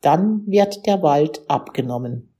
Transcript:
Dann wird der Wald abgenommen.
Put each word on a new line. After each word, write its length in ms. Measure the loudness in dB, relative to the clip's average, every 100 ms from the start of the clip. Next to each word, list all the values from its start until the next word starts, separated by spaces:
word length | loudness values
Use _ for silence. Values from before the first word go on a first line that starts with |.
Dann 420 | 2 2 2 -2 0
wird 400 | 2 2 0 -2
der 160 | 0
Wald 400 | 2 2 0 -4 _
abgenommen. 840 | -4 -4 -8 -6 -6 -8 -10 -14 _